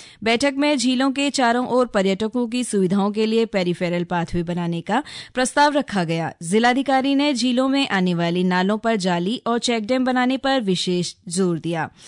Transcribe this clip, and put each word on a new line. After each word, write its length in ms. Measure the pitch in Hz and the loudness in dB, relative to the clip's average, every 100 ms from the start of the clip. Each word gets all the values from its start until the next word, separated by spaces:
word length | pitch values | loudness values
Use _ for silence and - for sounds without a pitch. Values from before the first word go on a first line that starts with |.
| - - | -20 -6
बैठक 300 | 220 233 277 269 | 0 2 2 0
में 200 | 294 294 | 0 2
झीलों 340 | 247 247 269 | 0 2 0
के 180 | 262 277 | 0 -2
चारों 380 | - 240 240 247 | 2 2 2 2
ओर 180 | 247 240 | 0 2
पर्यटकों 640 | 208 190 190 214 247 240 | 2 0 0 -2 -2 -2
की 160 | 247 | -4
सुविधाओं 480 | 247 202 185 202 202 | -2 0 2 2 0
के 140 | 208 220 | 0 0
लिए 200 | 226 226 | 0 0
पेरिफेरल 580 | 202 175 175 175 175 | 0 -2 -2 -2 -2
पाथवे 400 | 175 175 165 175 | -2 -4 -2 -4
बनाने 380 | 170 175 170 170 | -4 -4 -4 -6
का 220 | - 226 - - - | -2 -4 -4 -14 -10
प्रस्ताव 400 | - 254 294 294 | -4 0 4 4
रखा 300 | 285 262 202 | 2 -2 -2
गया। 300 | 165 165 160 - | -2 -2 -4 -6
जिलाधिकारी 720 | 165 214 240 247 277 262 269 277 | 0 2 4 2 2 2 2 2
ने 180 | 294 | 2
झीलों 360 | 247 247 247 269 | 0 0 2 2
में 180 | 277 277 | 0 0
आने 260 | 190 180 | 0 0
वाले 300 | 170 170 175 | 0 0 0
नालों 340 | 180 180 185 208 | 2 2 0 0
पर 180 | 226 226 | 0 0
जाली 460 | 180 175 180 - 226 | 0 0 -2 -4 -2
और 120 | 240 240 | -2 0
चेकडैम 320 | 233 208 254 254 | -2 0 0 2
बनाने 320 | 254 247 262 | 2 0 0
पर 240 | 269 269 | 0 0
विशेष 540 | 196 175 - 180 170 - - | 0 -2 0 -2 -4 -8 -8
जोर 320 | 170 185 165 | -2 0 0
दिया। 320 | 160 165 143 - | -4 -4 -6 -10